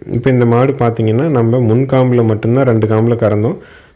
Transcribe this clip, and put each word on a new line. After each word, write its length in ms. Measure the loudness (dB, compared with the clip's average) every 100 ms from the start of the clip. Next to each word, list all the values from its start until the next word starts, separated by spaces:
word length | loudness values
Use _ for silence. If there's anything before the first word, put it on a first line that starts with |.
| -8
இப்ப 140 | -4 0
இந்த 160 | 2 2
மாடு 280 | 2 0
பார்த்தீங்கன்னா 520 | 0 -2 0 -2 0 0
நம்ம 300 | 0 0 0
முன் 260 | 0 0 0
காம்புல 360 | 0 2 2
மட்டும்தான் 440 | 0 0 0 0 0
ரெண்டு 180 | 0 0
காம்புல 280 | 0 0 0
கறந்தோம், 420 | 0 0 -2 -4 -12 -20 -20